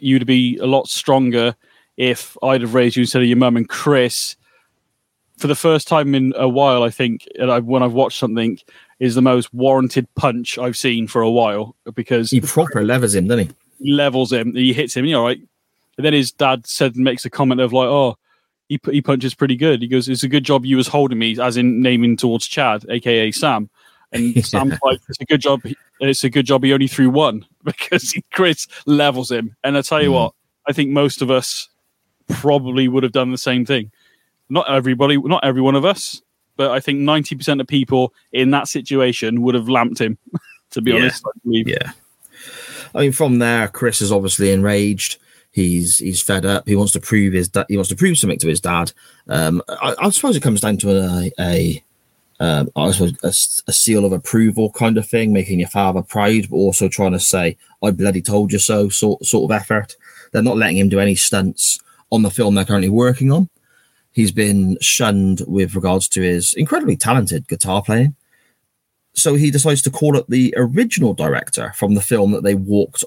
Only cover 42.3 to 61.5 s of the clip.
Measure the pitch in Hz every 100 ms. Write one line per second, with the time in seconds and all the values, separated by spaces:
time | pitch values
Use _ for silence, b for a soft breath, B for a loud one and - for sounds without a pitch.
42.3 | B B B B B B - 143 131 147
43.3 | 120 120 117 104 - 120 - 101 101 95
44.3 | - 98 98 101 101 101 98 - - b
45.3 | b b - 90 87 87 - 95 92 -
46.3 | 98 95 101 - 101 101 - - 107 98
47.3 | 92 90 - - 101 92 92 185 165 101
48.3 | - 80 78 87 87 85 - b b -
49.3 | 76 80 87 - - 135 - 196 - 277
50.3 | 175 135 104 107 101 101 95 92 90 90
51.3 | - 87 85 82 71 _ _ _ _ _
52.3 | - 82 76 67 76 80 95 87 - 87
53.3 | - - - - - - 107 101 92 -
54.3 | 113 110 107 107 - 113 110 98 117 110
55.3 | 98 92 90 87 101 95 92 87 107 104
56.3 | 110 95 95 98 - 95 - 95 90 -
57.3 | 95 85 - b b 104 87 98 92 85
58.3 | 104 104 101 - 107 101 - 107 95 -
59.3 | - - 107 - 107 101 - B B B
60.3 | - 117 107 110 92 98 98 101 92 -
61.3 | 101 95